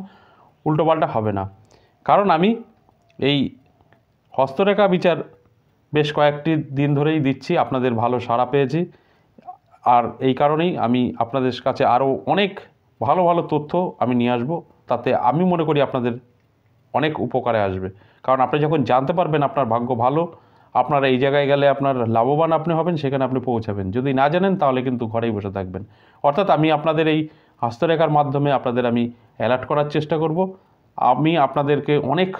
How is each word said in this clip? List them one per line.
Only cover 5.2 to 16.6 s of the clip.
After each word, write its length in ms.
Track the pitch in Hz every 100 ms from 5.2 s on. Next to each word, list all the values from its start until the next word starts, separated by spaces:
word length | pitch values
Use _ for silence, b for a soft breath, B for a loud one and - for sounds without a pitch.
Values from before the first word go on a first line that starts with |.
| - - _ _ _ _ _
বেশ 140 | 151 147
কয়েকটি 400 | 151 147 147 165 156 135 135
দিন 120 | 143
ধরেই 260 | 143 151 160
দিচ্ছি, 320 | 135 135 - 160
আপনাদের 280 | - 131 127 110
ভালো 140 | 120 123
সাড়া 260 | 117 120 123
পেয়েছি। 340 | 139 131 160 175 b b b b _ - - _ _ 120
আর 100 | 120 113 -
এই 140 | 131
কারণেই 360 | 127 147 156 175 139 117
আমি 140 | 123 120 -
আপনাদের 340 | 117 135 127 120
কাছে 180 | 135 123
আরও 240 | 113 123 135 131 127
অনেক 340 | 175 202 - - _ _ -
ভালো 240 | 113 175
ভালো 180 | 170 170
তথ্য 520 | 151 151 147 175 185 -
আমি 160 | 117
নিয়ে 160 | 123 120
আসবো, 240 | 123 131 165 - _ -
তাতে 220 | 120 131
আমি 300 | - 120 151
মনে 200 | 185 170
করি 140 | 156 143 131
আপনাদের 240 | 131 120 120 - _ _ _